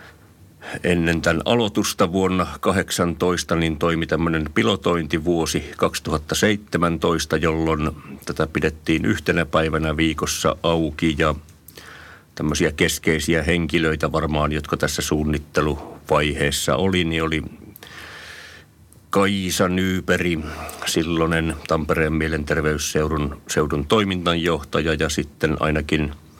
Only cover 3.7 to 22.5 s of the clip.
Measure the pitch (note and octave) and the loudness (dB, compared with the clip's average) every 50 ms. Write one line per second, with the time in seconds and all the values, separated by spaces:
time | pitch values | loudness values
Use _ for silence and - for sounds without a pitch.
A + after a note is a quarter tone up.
3.7 | D#2+ D2+ F2 E2+ E2 D#2+ E2 - E2 D#2 E2 E2 D#2+ D#2+ D#2 D2+ - A2+ A2 A2 | 0 0 0 0 0 0 0 0 0 0 2 2 2 0 -2 -2 0 2 2 2
4.7 | G2+ F#2+ - - F2 E2+ D#2+ D#2 E2 E2 D2+ E2+ F2 E2 D#2+ - - - - - | 2 2 2 0 0 0 0 -2 -2 -2 0 2 2 2 2 0 -2 -4 -4 -6
5.7 | - - D2 C#2+ - - - D2+ D#2 D2+ D2+ - E2 - - G#2+ G#2 G#2 G#2+ - | -4 -2 -2 -2 -2 -2 -4 -2 -4 -2 -2 -2 -2 2 2 2 2 0 -4 -4
6.7 | - E2+ - E2+ E2+ E2 F2 F2 E2 D#2+ - - D#2+ D#2 D#2 E2 D#2+ D#2+ E2 D#2+ | -2 0 2 2 0 2 2 2 2 0 0 0 0 0 2 2 2 2 2 0
7.7 | D#2+ D2+ D#2 D#2 D#2 - - - - - - - - - D#2+ D2+ - - - - | 0 0 0 -2 -4 -6 -12 -18 -16 -12 -10 -6 -4 -2 -2 -2 0 0 0 0
8.7 | - - - - D#3+ D#3+ - A2 G#2 - - - E2 E2+ E2 D#2 - E2 D#2+ D#2+ | -2 -2 -2 0 0 2 2 0 0 0 0 0 0 0 0 2 2 2 2 2
9.7 | D2+ D#2 D#2 D#2+ D#2 D2+ D#2+ D#2+ D#2 D2+ D#2 D#2 - - - D#2 - - - E2 | 0 0 0 0 0 2 0 0 0 -2 -4 -4 -2 0 0 0 0 0 0 2
10.7 | E2 E2 D#2+ D2+ D2 - E2+ E2 D2+ D2 E2 D#2 D2+ D2+ - - - - - - | 2 2 0 0 -2 0 0 0 2 2 2 0 0 -2 -6 -16 -20 -20 -20 -20
11.7 | - - - - - - - - - - - _ - - D2+ D#2 D2+ - E2+ D#2 | -20 -20 -20 -20 -20 -20 -20 -20 -20 -20 -20 _ -8 -4 -2 -2 0 2 0 0
12.7 | D2 - - E2+ - - - - D#2+ D#2 D2 E2 E2+ D#2+ D2+ E2 F2 E2+ E2 D2 | 2 2 0 0 0 0 0 0 0 0 2 0 0 0 2 2 0 0 0 0
13.7 | D2 E2+ E2 D#2+ D#2 D2+ D#2 D#2 D#2 D#2+ D2+ D2+ D2+ D2+ D2+ D2 D2+ D2+ D2 - | 0 0 2 0 0 0 -2 -2 0 0 0 0 0 0 0 0 0 -2 -2 -2
14.7 | - D2 D2 D2 - - - - D#2 D2+ D2+ D2+ D2+ - D2+ - - - D2+ D2+ | -2 -2 -2 -2 -2 -2 -2 0 0 0 2 0 0 -2 -4 -2 0 0 2 0
15.7 | C#2+ C#2+ - - - - - - D#2+ D2 D2+ D2 C#2 C#2 D2 C#2+ C#2+ - - - | 0 -4 -6 -12 -16 -8 -2 2 2 2 2 2 0 0 0 0 0 0 0 0
16.7 | C2+ B1 F2+ F#2+ F#2 F2+ F2 D#2+ E2 D#2+ D#2+ D#2 E2 D2+ C#2 D2+ - - - - | 0 2 2 2 2 2 2 0 0 0 0 0 -2 -2 -4 -6 -12 -16 -20 -20
17.7 | - - - - - - - - - - - - - - - - - - - - | -20 -20 -20 -20 -18 -18 -18 -16 -16 -16 -16 -18 -18 -18 -18 -20 -20 -20 -20 -20
18.7 | - - - - - - - - - G2 G2 G2 G2+ G2 F#2 F#2 E2+ - G2+ F2+ | -20 -20 -20 -20 -20 -20 -8 -2 2 2 2 2 2 0 0 0 0 2 2 2
19.7 | F2+ F#2 F#2+ F#2+ F#2 F2+ D#2 - F2+ F2 E2+ F2 E2+ D#2 D#2 D#2 D#2 D#2 D#2 - | 2 2 2 2 0 0 0 0 0 2 2 0 0 -2 -4 -6 -10 -10 -10 -12
20.7 | - - - - - E2+ D#2+ E2 E2+ E2 E2 D#2+ E2 E2 D#2+ D#2+ D2+ D2+ - - | -10 -8 -6 -2 0 0 0 0 2 2 2 2 2 2 0 0 -2 -4 -2 -2
21.7 | E2 D#2+ D#2 E2 D#2+ E2 D#2 D#2 D#2 D#2 D#2 D#2+ D#2 D2+ D2 D2+ | 0 0 0 0 0 2 2 2 2 0 0 0 -2 -2 -2 -2